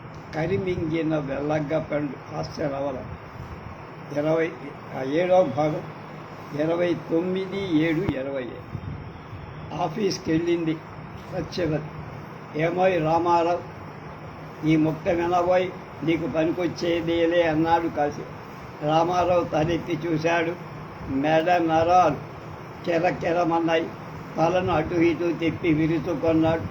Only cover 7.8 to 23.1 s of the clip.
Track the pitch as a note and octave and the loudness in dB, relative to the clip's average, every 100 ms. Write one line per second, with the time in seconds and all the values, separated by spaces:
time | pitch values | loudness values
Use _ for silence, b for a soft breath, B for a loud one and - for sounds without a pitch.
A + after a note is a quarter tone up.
7.8 | E3 D#3+ F#3+ C3 C3+ C#3 A#2+ G2+ - - | 2 2 0 -2 -4 -4 -6 -10 -10 -10
8.8 | - - - - - - - - - D#3 | -8 -10 -12 -14 -14 -14 -14 -12 -10 -4
9.8 | F3 A3+ G3 - D#3+ D#3+ E3+ E3+ D#3+ D#3 | -4 0 0 0 0 2 2 2 0 -2
10.8 | - - - - - F#3 D#3+ - D#3+ D3+ | -6 -14 -14 -14 -8 -6 -4 -2 -2 -2
11.8 | - - - - - - - D3+ E3 F3+ | -4 -10 -12 -12 -14 -14 -10 -2 0 4
12.8 | F#3+ F3+ D#3 E3 F3 E3+ E3 F3 - - | 4 4 4 4 4 4 4 0 -4 -12
13.8 | - - - - - - - - D3+ D#3+ | -14 -14 -14 -14 -14 -14 -14 -2 2 4
14.8 | D#3 D3+ G3 E3+ F3 F3+ F3 F#3 F#3 - | 4 2 0 0 2 2 4 4 2 -4
15.8 | - - D3+ D#3+ D#3+ D#3+ D#3+ E3+ E3+ D#3+ | -12 -4 0 0 0 2 2 2 -2 0
16.8 | F3 E3+ E3 E3+ E3 F3 E3 D#3 E3 E3 | 0 0 2 2 4 4 4 4 4 4
17.8 | E3 D3+ D3 D3 - - - - - - | 2 0 0 -2 -10 -12 -14 -14 -14 -4
18.8 | D3+ D#3+ E3 F3+ F3 F3+ E3 D#3+ D#3+ E3 | 2 4 4 4 4 4 2 0 2 0
19.8 | F3+ D#3 E3+ D#3 E3 E3+ E3 F3+ - - | -2 -4 0 0 2 2 0 -4 -10 -12
20.8 | - - - C3+ D3 D#3+ E3+ F3+ E3 D#3+ | -12 -12 -4 0 4 4 4 4 4 4
21.8 | E3 F3+ E3 C3 - - - - - - | 6 6 6 2 -6 -14 -14 -14 -14 -8
22.8 | F3+ E3 F3+ | -2 2 2